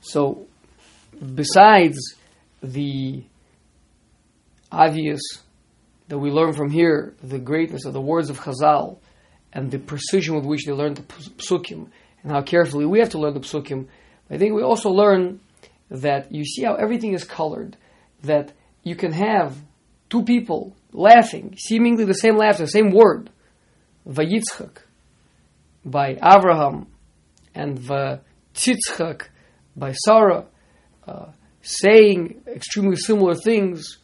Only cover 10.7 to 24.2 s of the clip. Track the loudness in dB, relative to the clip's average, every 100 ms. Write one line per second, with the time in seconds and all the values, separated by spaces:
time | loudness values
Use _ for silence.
10.7 | -4 -4 -6 -14 -20 -20 _ -4 -4 -4
11.7 | -16 -18 _ _ _ -6 -6 0 0 0
12.7 | 0 0 2 0 0 -4 -6 -8 -10 -8
13.7 | -10 -12 _ _ _ _ -2 0 0 0
14.7 | 0 0 2 4 4 0 -6 _ _ _
15.7 | _ _ -8 -4 -4 -6 -10 -10 -6 -6
16.7 | -4 -4 -4 -4 -6 -8 -8 -6 -6 -14
17.7 | -18 _ _ _ _ -2 -2 -2 _ _
18.7 | _ -14 -6 -6 -2 -2 0 -2 -6 -20
19.7 | _ _ _ _ -4 0 -2 0 -8 -8
20.7 | _ _ 2 8 8 6 -4 -14 -16 -6
21.7 | 0 2 2 0 2 2 2 2 0 0
22.7 | 2 4 6 6 4 -8 _ _ _ _
23.7 | _ _ _ -12 -6